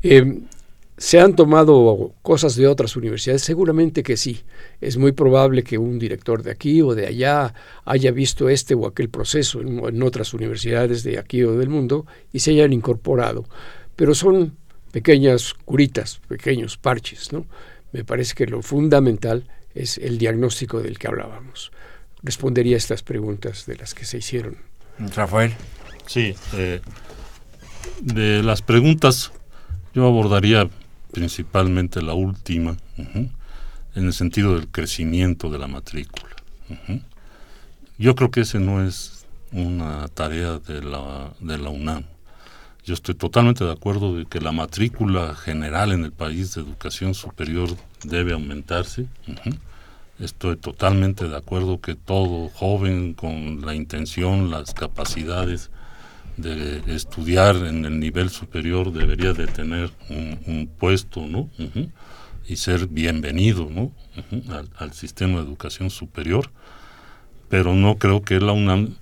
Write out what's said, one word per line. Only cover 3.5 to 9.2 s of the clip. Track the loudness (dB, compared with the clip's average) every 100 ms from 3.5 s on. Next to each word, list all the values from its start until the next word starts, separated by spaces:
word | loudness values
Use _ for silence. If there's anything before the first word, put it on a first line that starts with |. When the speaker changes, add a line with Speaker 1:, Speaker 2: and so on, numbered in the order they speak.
| 0 2 4 2 2
Speaker 1:
que | -2 -2
sí. | -2 -6 -10 -14 -16 -8
Es | -6 4
muy | 4
probable | 6 6 8 6 4
que | 0 -2
un | -2 -2
director | -4 -4 -2 -2
de | -2
aquí | -6 2 4
o | 4
de | 2 -2
allá | 0 2 2 0 -4 -20 -18 -2
haya | 2 4
visto | 2 0 2 2
este | 2 2
o | 0 0
aquel | -2 -4
proceso | -4